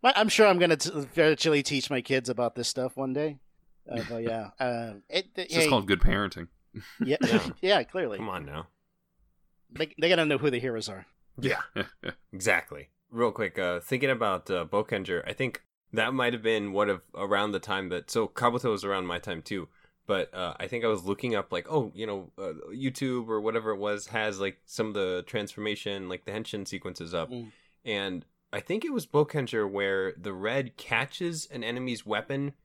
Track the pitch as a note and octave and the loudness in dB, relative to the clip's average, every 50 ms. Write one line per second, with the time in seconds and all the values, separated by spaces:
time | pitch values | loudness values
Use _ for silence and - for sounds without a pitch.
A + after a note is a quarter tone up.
0 | - B3 C#4 F#3 A3 A3 - - A3 G#3 F#3 F3 F3 E3+ D#3+ C#3+ - E3 - D3+ | 6 6 6 6 4 4 8 8 10 10 10 8 6 6 6 4 2 -4 -4 -4
1 | C#3 C3 - E3 D#3+ D#3 D#3 - - E3 D#3 D3 C3+ - C#3+ C3+ B2 - C#3+ B2+ | -6 -4 4 6 6 6 8 6 4 4 4 4 2 2 0 0 0 0 -2 -2
2 | B2 - C3+ C3 B2 A#2+ B2 A2 B2 A#2 - B2 A#2+ - - - B2+ B2+ - - | 0 2 2 2 2 0 0 0 0 0 0 -2 -4 -4 -2 -2 -4 -4 -2 -4
3 | C3+ C3 C3 C#3+ D3+ D#3 D3 C3+ _ _ _ _ _ _ _ _ _ - - A#2 | -4 -2 -2 0 -2 -2 -4 -6 _ _ _ _ _ _ _ _ _ -8 -6 -6
4 | A2+ - A#2 A2+ A2+ A#2 A2+ A2+ G#2+ G2 - _ C3 B2 A#2+ A#2 A#2 A2+ G#2 G2+ | -6 -4 -6 -4 -4 -2 -4 -4 -6 -8 -6 _ -2 -2 -2 -2 -6 -8 -10 -14
5 | _ _ - F3 F#3+ F#3 _ - F3+ - D#3 E3 D#3+ D3+ C#3 A#2+ G#2 F#2+ G2 F2 | _ _ -4 -4 -4 -4 _ -10 -8 -2 2 4 4 6 4 2 4 2 2 6
6 | - G2+ F#2 G2 G#2 F#2+ - E2 E2+ - _ _ _ _ _ G#2 G2 - - - | 6 6 6 6 0 -2 -4 -8 -12 -12 _ _ _ _ _ -16 -16 -16 -6 -4
7 | A#3 B3+ C#3 - B3+ - - A3 F3 - - - - F#3 G#3 - - - - F#3+ | 0 0 2 2 2 4 4 4 2 0 -8 -2 2 4 4 4 4 0 -2 -2
8 | F3 B2 G#2 G2 A2 G#2+ F#2+ F2+ D#2 C#2 C#2+ D#2 E2 - _ _ _ _ _ _ | -2 -2 -2 -4 -6 -6 -6 -6 -6 -6 -8 -8 -10 -10 _ _ _ _ _ _
9 | _ _ _ _ _ _ _ _ _ _ _ _ _ _ A#2 B2+ D#3+ D3+ - - | _ _ _ _ _ _ _ _ _ _ _ _ _ _ -4 -4 -4 -4 -2 0
10 | D#3+ E3+ F3+ E3+ D#3+ D3+ D3 B2 B2 D3 B2+ A#2+ A2+ C3 A#2 A2+ G#2+ - G2+ F#2+ | 4 6 6 6 6 4 2 4 4 2 2 2 0 -2 -2 -4 -6 -8 -10 -12
11 | F#2 _ _ _ _ _ _ - A#2+ C3 A2+ - - - _ A2+ G2 - - _ | -14 _ _ _ _ _ _ -2 0 0 0 0 -4 -6 _ -6 -6 -6 -6 _
12 | - - - - _ _ - F#2+ F#2 G#2+ F#2+ E2+ D#2+ - D2 C#2+ C2+ _ _ _ | -10 -10 -10 -10 _ _ -12 -4 2 2 2 2 2 -4 -14 -14 -14 _ _ _
13 | _ _ - A#2 A#2+ A#2 G2+ - A2+ F#2 - - F#2+ F2 F2 F2 E2+ - C3+ B2 | _ _ -2 0 0 0 2 0 -4 -4 -2 -2 0 0 0 -2 -2 -2 -2 0
14 | C3+ C3+ C3+ A#2 A#2 G#2 F#2+ F2+ - - F#2+ F2+ E2+ D2+ - G2+ G#2+ - A#2 G2+ | 2 0 0 2 2 0 0 0 -2 -2 -2 -2 -2 0 0 -2 0 0 -2 -4
15 | F#2+ F2+ F2+ E2+ - - G2 - C3 B2+ - - _ _ _ _ _ _ - A2+ | -2 -2 -2 -2 -2 -4 -4 -4 -4 -4 -4 -8 _ _ _ _ _ _ -2 0
16 | A2 A#2 C3 C3 B2 A#2+ A#2+ A#2 G#2+ A2+ A2+ G#2+ G2+ G2+ F#2+ G2+ G#2 G2+ G2 F2+ | 0 0 2 2 0 0 0 0 2 2 2 2 2 0 2 2 2 2 2 -2
17 | - _ _ - G2 G2 G2+ G2 G#2 G#2+ G#2 F#2+ - - G2+ F#2+ F#2+ F2+ F2+ F2 | -4 _ _ -6 0 2 2 2 2 2 0 -2 -2 -2 -2 -2 -2 -2 -4 -6
18 | - - - A#2+ A2 G2 _ - A#2+ A#2+ A#2 B2 B2 B2+ A2 G2 G2 G2 G2 F#2+ | -6 -2 0 0 0 0 _ 2 2 2 2 2 0 0 0 0 0 0 -2 0
19 | F#2 F2 E2+ F2+ - - F2+ E2 D#2 - G#2 F#2+ D#2+ - _ _ _ _ _ _ | 0 -2 -4 -4 -4 -6 -8 -8 -6 -6 -8 -8 -8 -10 _ _ _ _ _ _
20 | _ - G#2 F#2+ F2 - - F#2 F#2 F2 - - - F#2+ - A#2+ A2+ A2+ G#2+ G2 | _ -2 0 0 0 -2 -4 -6 -6 -6 -4 -6 -8 -6 -4 -2 0 0 0 0
21 | E2+ F#2+ G2+ - - B2 A2+ G2+ F#2+ - - F2 E2+ - D#3 D#3 B2 G#2+ - G2 | 0 -2 -2 -2 0 -2 0 -2 -2 -2 -4 -6 -4 0 0 0 0 -2 -6 -8
22 | A2 G#2+ G2+ G2 F#2 - _ - G2 F2+ D#2+ D#2 - D#2 F#2+ B2 C3+ C3+ B2+ - | -6 -6 -6 -6 -8 -10 _ -10 -8 -8 -8 -10 -12 -12 -8 -4 -4 -4 -2 -2
23 | C#3 C3 B2+ B2 A#2 A2+ A2 G#2+ G#2 A2 A2 A#2 A2 A2 G#2+ G2 G2+ G#2 G#2 G#2 | -4 -2 -2 -2 -2 -2 -2 0 0 0 -2 0 -2 -2 -4 -2 -2 -2 -2 -4
24 | G#2 - - A2+ G#2+ G#2+ G2+ F#2+ G2 G2 F#2 _ _ _ - - A2+ A2 G#2 G#2 | -6 -6 -4 -2 0 0 -2 -2 -4 -4 -4 _ _ _ -4 -4 -4 -2 0 -2
25 | F#2+ F#2 F2+ F2+ F2 - - A2+ G#2 G2 - - G#2 G#2+ G#2 G2+ - G#2 G2+ G2 | 0 0 -2 -4 -6 -4 -4 -4 -4 -4 -8 -6 -4 -4 -4 -4 -4 -6 -6 -6
26 | F#2+ F2+ F#2 F2 _ - G2+ A2 A2+ - - G#2+ G2 - - F#2 - F#2+ F2 - | -6 -8 -10 -10 _ -8 -8 -8 -8 -6 -8 -8 -8 -8 -10 -8 -8 -10 -10 -10
27 | E2+ E2 F2 E2+ E2 - B2 B2 A#2 A2 - _ _ _ _ _ _ B2 G#2+ G2+ | -10 -4 -4 -4 -4 -4 -6 -10 -10 -12 -16 _ _ _ _ _ _ -4 -4 -2
28 | G2 G2 F#2+ E2+ - _ _ _ _ _ - G#2 - - E3+ A3 A#3 E4+ C#4+ A#3+ | -2 -2 -4 -6 -8 _ _ _ _ _ -8 -8 -4 -2 -4 -2 -2 -2 -4 -4
29 | D3+ - - D3 D3+ D3 - D#3 C3 A2+ - A2+ G#2 G2 G2 G2+ G2+ G2 G2 F#2+ | -4 0 2 2 2 4 0 -4 -2 0 0 0 0 0 0 0 0 2 2 2
30 | F#2+ F#2+ - - F2 G#2 G2 F#2 G2 G#2+ A#2+ C#3 C3+ A#2+ - - - - B2 A2+ | 0 -2 -4 -6 -8 -8 -8 -4 -4 -2 0 0 -2 -4 -8 -16 -6 -2 0 0
31 | C3+ D3 - - F#3 E3+ E3+ D#3+ - - - C3 A2+ A2 A#2+ B2 B2+ B2+ A#2+ G#2+ | 0 -2 -4 -6 -6 -6 -4 -6 -10 -10 -8 -6 -4 -4 -4 -4 -4 -4 -6 -6
32 | - G#2 G#2+ G#2 A2 - C#3 C#3 C#3+ C#3+ C#3 _ _ | -4 -2 -2 -2 -2 -2 -4 -4 -4 -4 -6 _ _